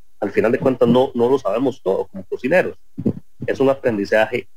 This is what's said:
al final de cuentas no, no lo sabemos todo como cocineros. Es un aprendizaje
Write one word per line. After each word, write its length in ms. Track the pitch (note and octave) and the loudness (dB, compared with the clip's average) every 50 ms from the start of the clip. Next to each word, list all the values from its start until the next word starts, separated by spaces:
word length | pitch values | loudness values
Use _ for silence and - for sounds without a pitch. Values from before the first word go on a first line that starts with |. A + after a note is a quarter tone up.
| - - - - | -18 -16 -10 -6
al 100 | G#2+ G2+ | -6 -2
final 220 | - G#2+ G2 A2 | 0 2 2 2
de 80 | B2 - | 2 2
cuentas 280 | - - C3 - B2 A#2 | 2 2 2 4 4 6
no, 220 | A#2+ B2+ C3 C3 - | 6 6 4 2 2
no 140 | A#2+ A#2 B2 | 2 2 4
lo 100 | C#3 C3+ | 2 2
sabemos 440 | - G2 G2 A#2 C#3 C3 - - | 0 0 -2 0 0 -2 -2 -2
todo 240 | - - - - - | -2 -2 0 -2 -2
como 180 | - - - - | -6 -8 -14 -12
cocineros. 520 | - G#4 - - - E3+ F#3 - - - - - - - - - - - - - - - - C3 | -10 -8 -6 -2 2 2 2 2 0 -4 -12 -16 -14 -8 -4 -2 -2 -2 -4 -8 -14 -14 -10 -6
Es 140 | - - - | -4 -2 2
un 80 | C3+ C3+ | 2 2
aprendizaje 800 | C3+ C3+ - B2+ A2 G2+ G2+ - A2 G#2+ A2 G#2 B2 A#2+ - - - | 2 2 0 -2 0 0 0 2 2 2 2 2 0 -4 -6 -8 -14